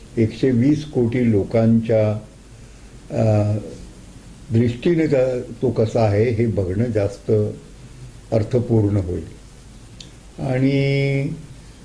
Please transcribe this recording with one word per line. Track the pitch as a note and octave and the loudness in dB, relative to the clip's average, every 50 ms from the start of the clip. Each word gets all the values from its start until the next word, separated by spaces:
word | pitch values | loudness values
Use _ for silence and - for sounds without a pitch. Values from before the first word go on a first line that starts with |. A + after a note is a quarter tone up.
| - - - | -20 -8 -2
एकशे | A#2 A2+ A2 - - C#3+ C3+ | 0 0 0 0 0 0 2
वीस | B2+ A#2 B2 D3 D3+ D3 - | 2 4 4 2 2 0 -2
कोटी | - - C3 A#2+ A2 B2+ B2+ B2 A#2 | -4 -2 0 0 0 0 0 2 2
लोकांच्या, | A2 G2 F#2 - - A2+ A2+ A2+ A2+ A2+ A2+ - A2+ A2 G#2+ G#2+ G#2+ G#2+ - - - - - - - - - - - - - - - - - - | 2 2 0 0 2 2 4 4 4 4 2 2 2 2 2 2 0 -4 -8 -14 -20 -20 -20 -20 -20 -20 -20 -20 -20 -20 -20 -20 -20 -20 -14 -8
अ, | D3 A#2+ A2+ A2 G#2 G#2 G#2 G#2 G#2+ A2+ A#2 - - - - - - - - - - - - - - - - - A2+ | -2 0 2 2 4 2 2 0 -2 -2 -4 -10 -14 -16 -18 -20 -20 -20 -20 -20 -20 -20 -20 -20 -20 -20 -10 0 2
दृष्टीने | A2+ B2 A#2+ A#2 - - F3 E3+ D#3+ D#3+ | 2 2 2 0 0 0 0 2 2 2
का, | C#3 C#3 C3 B2+ C3 B2+ B2 - - A#2+ - | 2 2 2 2 0 -2 -4 -6 -10 -6 -2
तो | C3+ B2 | -2 0
कसा | A#2 - A2+ A2 - A#2+ | 2 0 0 0 2 2
आहे | A2+ G#2+ G2+ G2+ A2+ B2+ | 2 2 4 2 2 2
हे | A2+ G#2 A#2+ | 2 0 0
बघणं | A2+ G2 G2+ F#2+ F2 F#2 G2+ B2 | 0 0 -2 -2 -2 -2 -2 -2
जास्त | B2+ G2+ - G2+ G2 - - - - A2+ G#2+ G#2 A2 G#2+ - - - - - - - - - - - - - - - | 0 0 0 -2 -2 -4 -6 -2 0 0 0 0 -2 -6 -10 -16 -20 -20 -20 -20 -20 -20 -20 -20 -20 -20 -20 -8 -4
अर्थपूर्ण | A#2 A2+ G#2 - - B2 A2+ - A#2 A2 G#2 G2+ G#2 | -2 -2 -2 0 -2 -2 0 2 2 2 2 2 2
होईल. | G2+ E2+ F2 F2+ F2 D#2 - - - - - - - - - - - - - - - - - - - - - - - | 0 -2 -2 -6 -8 -8 -12 -18 -20 -20 -20 -20 -20 -20 -20 -20 -20 -20 -20 -20 -20 -20 -20 -20 -20 -20 -20 -14 -10
आणि | D3+ C3+ B2+ B2+ C3+ C3+ C#3 C#3 C#3 C#3 C#3 C#3 C#3 C#3 C#3 C#3 C#3 D3 D#3+ E3 - - - - - - - - | -6 -4 -2 0 0 2 2 0 0 0 0 0 0 0 -2 -2 -4 -4 -8 -10 -14 -18 -20 -20 -20 -20 -20 -20